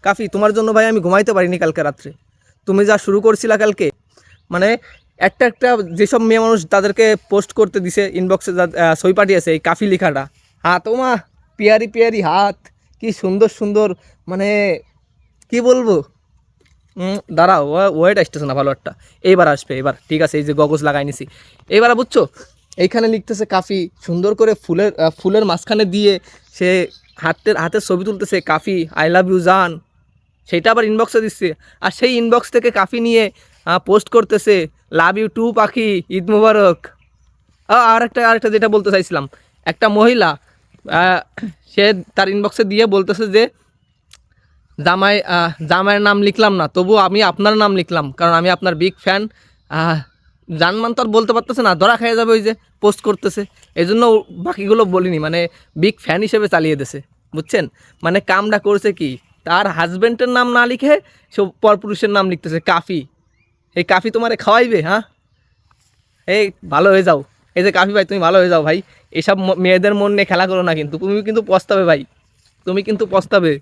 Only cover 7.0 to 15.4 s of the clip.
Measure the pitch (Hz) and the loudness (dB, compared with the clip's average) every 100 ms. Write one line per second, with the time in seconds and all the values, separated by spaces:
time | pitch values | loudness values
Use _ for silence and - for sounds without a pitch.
7 | 220 214 _ 202 - - 208 202 180 208 | 2 2 _ -2 -2 -2 -2 -2 -4 -2
8 | 196 180 185 190 - 180 180 160 165 160 | -2 -4 -2 -2 -2 -2 -2 0 0 2
9 | 185 185 196 185 170 160 170 165 208 180 | 0 2 2 2 0 -2 -2 -2 -2 0
10 | 185 135 139 _ _ _ 170 180 220 240 | -2 -4 -8 _ _ _ -2 -2 -2 -2
11 | 254 226 - _ _ - 208 220 220 226 | -2 -2 -6 _ _ -2 2 2 0 0
12 | 233 220 170 180 202 196 _ _ _ _ | 0 0 -2 0 0 -4 _ _ _ _
13 | 226 - 190 196 220 - 208 208 214 180 | -8 -6 -4 0 0 0 -4 0 -2 -4
14 | _ _ - 185 202 208 202 160 _ _ | _ _ -10 -4 -2 0 0 -2 _ _
15 | _ _ _ _ | _ _ _ _